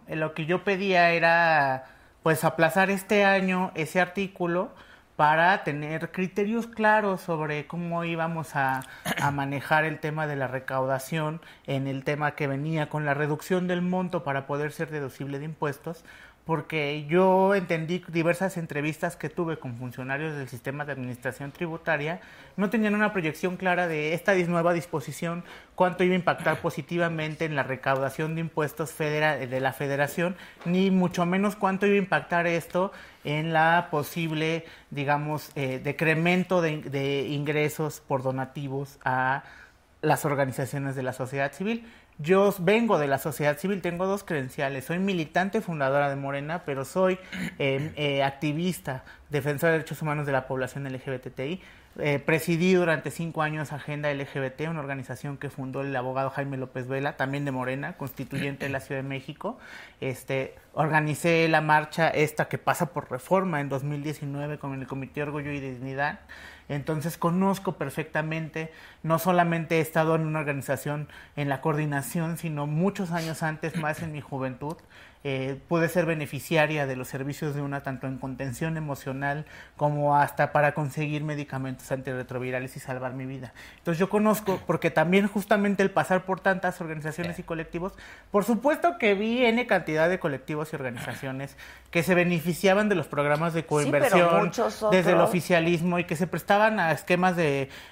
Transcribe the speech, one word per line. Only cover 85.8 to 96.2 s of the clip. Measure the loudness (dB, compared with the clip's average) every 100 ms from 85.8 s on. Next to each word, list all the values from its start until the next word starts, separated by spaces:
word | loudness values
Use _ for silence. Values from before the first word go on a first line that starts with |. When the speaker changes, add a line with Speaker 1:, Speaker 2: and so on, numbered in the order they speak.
Speaker 1:
el | 2
pasar | 2 2 0 0
por | -2
tantas | 0 0 -2 -4
organizaciones | -8 -6 -8 -6 -6 -6
Speaker 2:
Sí. |
Speaker 1:
y | -8
colectivos, | -8 -6 -6 -8 -10 -20 -20 0
por | 0 4
supuesto | 2 4 4 2 2
que | 2
vi | 4 2 4 4
N | 4 2
cantidad | 2 2 2 4
de | 2
colectivos | -2 -4 -4 -6 -4
y | -6
organizaciones | -6 -6 -8 -8 -8 -8 -10 -14 -20 -20 -4
que | -2
se | 4 4
beneficiaban | 6 2 0 2 4 6 4
de | 2
los | 0
programas | 0 2 4 2
de | 0
Speaker 3:
Sí, | 0
pero | 2 4
Speaker 1:
coinversión | 4 6 6 8 6
Speaker 3:
muchos | 2 2 -2 0 4
Speaker 1:
desde | 4 6
el | 6
Speaker 3:
otros. | 6
Speaker 1:
oficialismo | 2 2 2 4 2 2 0
y | -2
que |
se | -2